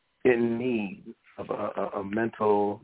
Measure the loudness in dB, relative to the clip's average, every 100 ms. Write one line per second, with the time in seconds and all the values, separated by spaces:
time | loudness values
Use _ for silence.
0 | _ _ 4 4 2 0 0 -2 -2 -8
1 | -16 -20 _ -14 -8 -6 -4 -4 -4 -6
2 | -4 -2 -2 0 2 4 2 -2